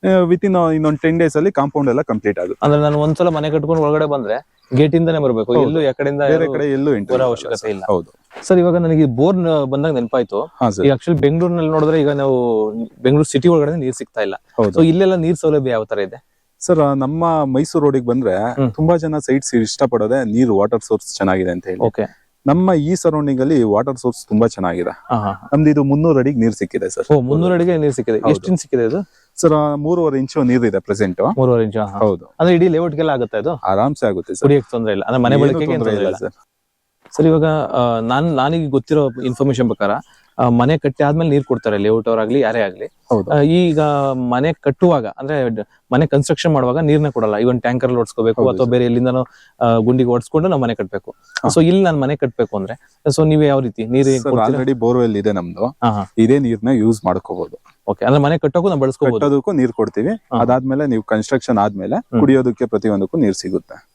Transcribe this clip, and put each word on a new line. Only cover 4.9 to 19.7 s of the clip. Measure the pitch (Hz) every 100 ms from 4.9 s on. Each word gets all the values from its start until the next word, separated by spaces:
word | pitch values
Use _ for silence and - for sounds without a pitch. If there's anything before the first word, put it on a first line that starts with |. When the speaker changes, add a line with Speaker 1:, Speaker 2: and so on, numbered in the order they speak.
Speaker 2:
ಇಂದಾನೆ | 165 165 160
ಬರ್ಬೇಕು, | 143 113 107
Speaker 1:
ಹೌದು. | 123 139
Speaker 2:
ಎಲ್ಲೂ | 160
ಎಕಡೆಯಿಂದ | 147 127 139 143
Speaker 1:
ಬೇರೆ | 143 156
Speaker 2:
ಯಾರು | 156
Speaker 1:
ಕಡೆ | 139 147
ಎಲ್ಲೂ | 135 143
ಎಂಟ್ರಿ | 123
Speaker 2:
ಬರೋ | 98
Speaker 1:
ಆಗಲ್ಲ | 127
Speaker 2:
ಅವಶ್ಯಕತೆ | 131 117 - 113
Speaker 1:
ಸರ್. | 110
Speaker 2:
ಇಲ್ಲ. | 101 95
Speaker 1:
ಹೌದು. | 95 82 _ _ -
Speaker 2:
ಸರ್, | - 180
ಇವಾಗ | 175 175
ನನಗೆ | 165 160
ಬೋರ್ | 151 117 156 185
ನ-, | 170 156
ಬಂದಾಗ | 135 139 151
ನೆನಪಾಯ್ತು. | 139 120 131 120 101
Speaker 1:
ಹಾ, | 156 - 123
ಸರ್. | 101 139
Speaker 2:
ಈಗ |
actually | 135 - 160
ಬೆಂಗಳೂರಿನಲ್ಲಿ | 143 160 175 175 160
ನೋಡಿದ್ರೆ | 156 151 160
ಈಗ | 147
ನಾವು | 143 139 131 120 110 107 110 113 _
ಬೆಂಗಳೂರು | 127 147
ಸಿಟಿ | 156 143 175
ಒಳಗಡೆ | 165 147 165
ನೀರ್ | 131
ಸಿಗ್ತಾ | 123 - -
ಇಲ್ಲ. | 101 95 _ -
Speaker 1:
ಹೌದು. | 107 95
Speaker 2:
So | 165
ಇಲ್ಲೆಲ್ಲ | 165 190
ನೀರ್ | 185 160 170
ಸೌಲಭ್ಯ | 160 151 131
ಯಾವ | 117
ತರ | 110 107
ಇದೆ? | 98 123 _ _ _ _
Speaker 1:
ಸರ್, | - 170
ಆ, | 147
ನಮ್ಮ | 139 135 156 170 160
ಮೈಸೂರು | 139 131 156 170
ರೋಡಿಗೆ | 147 135 120
ಬಂದ್ರೆ | 120 117 92
Speaker 2:
ಹ್ಮ್. | 110 123 131
Speaker 1:
ತುಂಬಾ | 110 156 170
ಜನ | 156 156
ಸೈಟ್ಸ್ | 139 131 -
ಇಷ್ಟಪಡೋದೆ | 123 110